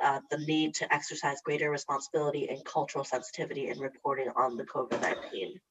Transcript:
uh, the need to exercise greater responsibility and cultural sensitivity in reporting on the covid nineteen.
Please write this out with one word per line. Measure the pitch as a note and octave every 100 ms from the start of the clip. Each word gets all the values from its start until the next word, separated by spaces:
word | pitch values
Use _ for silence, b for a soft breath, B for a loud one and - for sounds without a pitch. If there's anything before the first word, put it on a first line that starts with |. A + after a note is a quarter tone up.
uh, | C#3 C#3 -
the | D#3
need | D3+ D#3 D#3 -
to | D#3+
exercise | D3 - D#3 C#3+ C#3
greater | - D3 D3+
responsibility | C#3+ - D3+ - D#3+ D3 C#3+ C3+
and | C3+
cultural | - D#3 C#3+ -
sensitivity | - - - - D#3+ C#3+ C3+
in | -
reporting | C3+ - C#3+ C3+ B2+
on | - A#2+ A#2
the |
covid | - - A#2+ A2+
nineteen. | - - - - F#2 - _